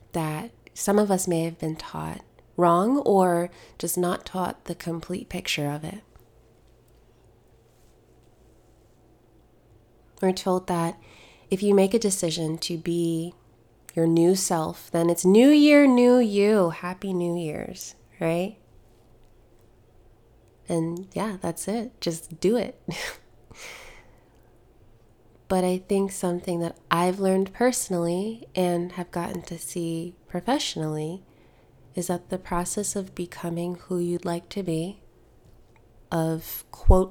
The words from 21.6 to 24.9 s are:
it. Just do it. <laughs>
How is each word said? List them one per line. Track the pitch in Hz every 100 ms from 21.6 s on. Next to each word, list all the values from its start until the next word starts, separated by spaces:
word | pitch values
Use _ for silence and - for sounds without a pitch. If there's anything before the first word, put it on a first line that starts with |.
| -
it. | 226 226 -
Just | - 165 - 160
do | 180 233
it. | - - -
<laughs> | - - - _ _ - - - - - - - - _ _ _ _ _ _ -